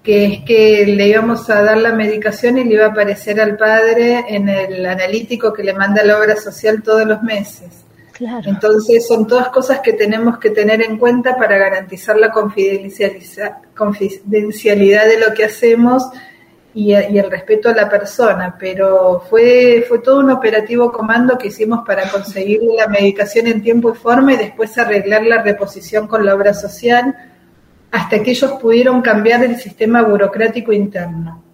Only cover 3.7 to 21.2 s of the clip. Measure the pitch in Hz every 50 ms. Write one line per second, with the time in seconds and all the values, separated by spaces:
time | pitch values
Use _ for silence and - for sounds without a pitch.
3.7 | 220 226 220 226 226 233 233 240 240 240 233 214 208 202 202 202 196 190 190 190
4.7 | 190 185 185 180 185 190 185 185 208 226 233 - 240 220 - 214 208 - 196 196
5.7 | 190 196 196 202 202 214 214 208 208 208 214 214 214 - - 208 - - - 214
6.7 | 220 214 - 220 220 220 220 220 214 214 220 226 214 202 202 - - - 180 175
7.7 | - - _ _ _ _ _ _ _ - 247 226 247 240 160 196 196 185 - 214
8.7 | 214 214 214 - 233 233 233 - 233 220 214 - 240 254 247 - - 262 254 262
9.7 | 262 269 - 240 220 214 208 208 220 220 233 240 233 - - 208 214 220 208 208
10.7 | 220 220 226 220 220 214 247 240 240 247 240 262 254 254 226 208 202 196 196 190
11.7 | 190 190 196 - 196 180 - - 214 214 220 214 220 226 208 202 - 202 190 196
12.7 | 190 190 196 196 - - 208 190 185 - - - - - 208 202 - - _ _
13.7 | _ - 214 202 202 - 196 196 - - - 202 214 214 208 214 214 - - 214
14.7 | 202 202 202 196 202 214 214 220 226 220 226 214 214 - 214 214 - - 247 233
15.7 | 226 240 233 240 254 262 254 - - - - - - _ _ _ _ _ _ _
16.7 | _ 220 202 208 202 202 185 - 208 202 196 185 185 180 - - 214 214 - 233
17.7 | 220 226 202 202 208 196 202 - - - 240 220 185 180 185 180 - - 190 190
18.7 | 185 196 196 190 190 185 185 185 180 175 - - 220 226 233 247 247 247 247 247
19.7 | 240 233 240 - 247 233 - 254 269 277 269 262 254 - - 220 214 214 214 214
20.7 | 240 240 240 233 - - 214 214 226 240